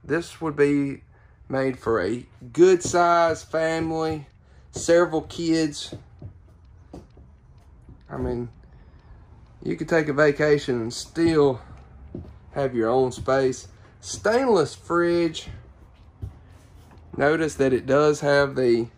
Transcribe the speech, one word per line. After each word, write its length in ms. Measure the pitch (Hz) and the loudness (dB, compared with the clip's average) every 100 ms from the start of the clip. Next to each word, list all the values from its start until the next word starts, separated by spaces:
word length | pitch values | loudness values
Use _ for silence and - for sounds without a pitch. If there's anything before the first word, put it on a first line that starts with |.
This 360 | - 135 - - | -2 -4 -4 -8
would 160 | 160 147 | -8 0
be 460 | 143 143 139 - - - - _ - | 2 2 -2 -8 -18 -20 -20 _ -6
made 300 | 135 135 127 | -2 -2 -4
for 220 | - 113 | -2 0
a 240 | 90 120 - - 127 | 0 -4 -10 -20 -10
good 300 | 120 180 180 | 4 6 6
size 600 | - 175 170 170 165 160 | 0 2 4 4 2 0
family, 840 | - 160 160 160 165 160 160 156 143 _ _ - - | -4 -4 -2 -2 -4 -4 -4 -6 -10 _ _ -20 -18
several 500 | - - 170 175 156 | -10 2 4 4 0
kids. 720 | 147 - 165 160 156 147 - - - - - - - - - - - - - - - - - - - - - - - | -6 -6 0 0 0 -4 -14 -16 -20 -20 -20 -20 -20 -20 -20 -20 -20 -20 -20 -20 -20 -20 -20 -20 -20 -20 -20 -20 -16
I 60 | 135 | -8
mean, 320 | 127 120 120 - - - - - - - - - - - | -6 -6 -8 -14 -20 -20 -20 -20 -20 -20 -20 -20 -20 -12
you 140 | - - | -8 -6
could 120 | 156 | 0
take 200 | 165 147 | 0 0
a 40 | |
vacation 680 | 139 151 143 151 147 143 123 | 2 2 2 2 2 0 -4
and 120 | 113 | -4
still 680 | 117 - - 165 160 143 127 - - - - - - - - - | -8 -12 -2 0 4 2 0 -10 -20 -20 -20 -18 -16 -16 -20 -14
have 220 | - 135 | -6 -4
your 140 | 123 110 | 0 0
own 240 | 127 127 | 2 0
space. 560 | 117 - 135 131 127 - - - - | -2 -2 0 0 -2 -12 -20 -20 -20
Stainless 720 | - - 202 240 269 202 139 | -16 -4 0 2 4 2 2
fridge. 760 | - - 170 170 170 170 160 - - - - - - - _ - - - - - - - - - - | -4 -4 0 2 0 0 -4 -14 -18 -20 -20 -20 -20 -20 _ -16 -16 -20 -20 -20 -20 -20 -20 -16 0
Notice 400 | 139 160 160 - | 0 2 -2 0
that 180 | 135 | 2
it 100 | 123 | 2
does 360 | 123 135 151 147 | 2 2 4 2
have 360 | 143 143 139 131 | 2 2 2 0
the 320 | 127 117 117 | 2 2 0